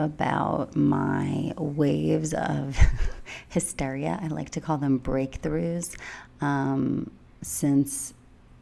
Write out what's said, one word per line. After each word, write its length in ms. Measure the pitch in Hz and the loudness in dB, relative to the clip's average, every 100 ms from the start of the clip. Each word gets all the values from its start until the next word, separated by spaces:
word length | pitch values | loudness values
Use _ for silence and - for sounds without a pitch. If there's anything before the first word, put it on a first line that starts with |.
about 720 | 156 151 - - - - - | 0 0 0 0 0 0 -2
my 800 | - - 95 95 95 95 95 - - | 2 4 4 0 0 0 -2 -4 -4
waves 800 | 156 143 143 151 156 156 156 | -4 0 2 2 2 0 0
of 420 | 160 - 143 139 - - - - - | -2 -2 -2 -2 8 8 8 0 -2
<laughs> 320 | - - - | -12 -14 -4
hysteria. 720 | 175 175 - 135 135 156 185 | -2 -2 -4 -4 -2 -2 -2
I 60 | 165 | -4
like 240 | 151 143 | -6 -6
to 100 | 160 | -8
call 180 | - 151 | -2 0
them 200 | 139 131 | 2 2
breakthroughs. 960 | 131 131 135 - 160 156 170 170 175 - - - - - | 2 -2 -2 -4 -4 -2 -2 -4 -6 -10 -14 -16 -18 -6
Um, 720 | 143 139 139 135 - - - - - - | -2 0 0 0 0 -2 -4 -12 -20 -16
since 760 | - - 143 139 139 - - - - - - - | -8 -2 4 4 2 -2 -8 -12 -20 -20 -20 -20